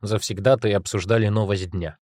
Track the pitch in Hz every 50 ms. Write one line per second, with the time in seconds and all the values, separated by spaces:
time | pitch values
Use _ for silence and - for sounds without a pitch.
0 | - 104 110 107 - - 113 92 98 123 135 123 - 110 101 98 92 - - 104
1 | 87 92 113 113 110 104 104 110 107 98 101 95 95 87 85 92 85 80 76 _